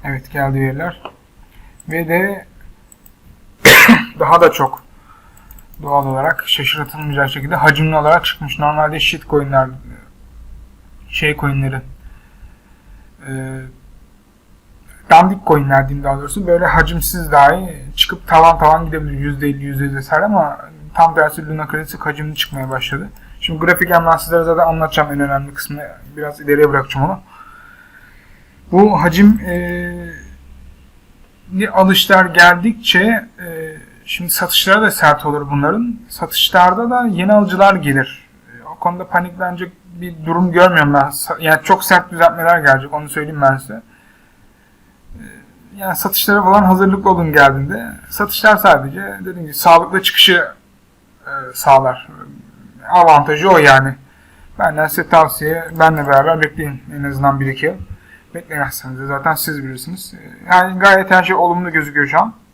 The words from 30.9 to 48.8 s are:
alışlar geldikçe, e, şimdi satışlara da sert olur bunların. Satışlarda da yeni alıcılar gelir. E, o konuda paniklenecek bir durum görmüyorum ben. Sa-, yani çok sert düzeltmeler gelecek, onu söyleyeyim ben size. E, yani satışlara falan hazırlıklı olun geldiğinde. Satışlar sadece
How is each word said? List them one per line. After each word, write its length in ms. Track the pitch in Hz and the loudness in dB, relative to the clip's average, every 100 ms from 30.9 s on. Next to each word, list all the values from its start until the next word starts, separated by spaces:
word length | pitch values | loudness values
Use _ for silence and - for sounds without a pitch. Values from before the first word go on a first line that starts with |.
| _ _ _ _ _ - 185 196 | _ _ _ _ _ -12 -6 -4
alışlar 520 | 190 190 190 - 190 | 2 2 2 2 2
geldikçe, 1040 | 185 170 175 175 202 226 - 180 202 226 - _ | 2 4 4 4 0 -4 0 2 2 0 -6 _
e, 380 | 180 160 156 156 - _ | -14 -12 -14 -16 -20 _
şimdi 260 | - - 170 | -14 -10 -6
satışlara 520 | - 180 - - 202 | -4 -2 -2 2 2
da 80 | 214 | 2
sert 360 | - 160 147 151 | 2 2 2 -2
olur 240 | 147 143 | -6 -4
bunların. 500 | 143 147 202 240 233 - | -2 -2 -2 -4 -8 -14
Satışlarda 840 | - 160 - 156 190 180 185 233 | -12 -8 -2 2 4 4 2 -2
da 160 | 247 240 | -2 -2
yeni 260 | 175 185 | -2 2
alıcılar 420 | 208 202 185 196 | 4 2 4 4
gelir. 540 | 190 143 135 127 - _ _ _ | 4 0 -2 -2 -8 _ _ _
E, 160 | 120 | -20
o 140 | 120 - | -20 -6
konuda 300 | 175 175 180 | -6 -6 -4
paniklenecek 640 | 180 180 185 180 180 180 _ | -4 -4 -8 -8 -8 -12 _
bir 420 | _ 175 175 165 156 | _ -16 -14 -12 -4
durum 260 | 170 185 | -2 0
görmüyorum 420 | 170 185 170 147 | 4 4 4 2
ben. 60 | 143 | 2
Sa-, 420 | 139 143 - 160 | 0 -4 -8 -6
yani 180 | 160 156 | 0 0
çok 200 | - 185 | 2 0
sert 260 | - 185 175 | 4 2 2
düzeltmeler 480 | 170 170 165 165 170 | 2 2 2 2 2
gelecek, 340 | 143 135 135 | 4 0 0
onu 160 | 151 151 | -10 -8
söyleyeyim 340 | 156 151 151 | -10 -8 0
ben 140 | 139 135 | 0 0
size. 260 | - 127 _ _ _ _ _ _ _ _ _ _ _ _ _ | -6 -18 _ _ _ _ _ _ _ _ _ _ _ _ _
E, 80 | - - - _ _ _ 196 | -20 -20 -20 _ _ _ -12
yani 200 | 190 180 | -8 -4
satışlara 460 | 196 - - 208 | -4 -4 0 2
falan 200 | 190 202 | 4 4
hazırlıklı 480 | 190 185 196 196 196 | 6 4 2 2 0
olun 220 | 175 160 | 0 2
geldiğinde. 600 | 147 139 135 139 202 233 - - | 4 4 4 -6 -8 -10 -18 -16
Satışlar 460 | - 202 - 214 208 | -8 -6 0 2 4
sadece 600 | 202 151 | 4 2